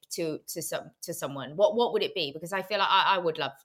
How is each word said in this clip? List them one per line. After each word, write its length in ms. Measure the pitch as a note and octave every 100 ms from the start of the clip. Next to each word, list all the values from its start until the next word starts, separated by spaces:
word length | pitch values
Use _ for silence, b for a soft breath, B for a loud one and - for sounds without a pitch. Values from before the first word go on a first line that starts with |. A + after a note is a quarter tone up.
| -
to, 280 | - E3 D3+ -
to 120 | E3+
some, 300 | - D#3 D3+ -
to 100 | -
someone, 420 | E3+ C#3+ C#3 C3 D#3
what, 220 | G#3 A3+
what 160 | A#3+
would 100 | G#3+
it 100 | F3+
be? 180 | F#3+ C#3+
Because 180 | D#3 E3
I 100 | F#3+
feel 180 | F#3 G3+
like 100 | F#3+
I, 240 | F#3+ E3 F#3+
I 20 |
would 180 | E3+ D#3
love 160 | C#3 -